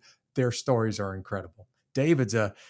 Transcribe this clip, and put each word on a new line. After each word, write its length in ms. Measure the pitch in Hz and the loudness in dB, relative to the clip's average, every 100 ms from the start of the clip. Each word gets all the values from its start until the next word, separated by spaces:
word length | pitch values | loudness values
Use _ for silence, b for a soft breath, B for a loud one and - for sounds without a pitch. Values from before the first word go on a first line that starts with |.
| b b _ - | b b _ -2
their 160 | 123 | 0
stories 480 | - - 120 110 104 | 0 0 0 0 -2
are 160 | 98 95 | -6 -8
incredible. 520 | - 98 - - - _ _ | -8 -10 -10 -18 -20 _ _
David's 400 | 135 151 151 110 | -2 2 2 2
a, 200 | 117 104 B | 2 0 B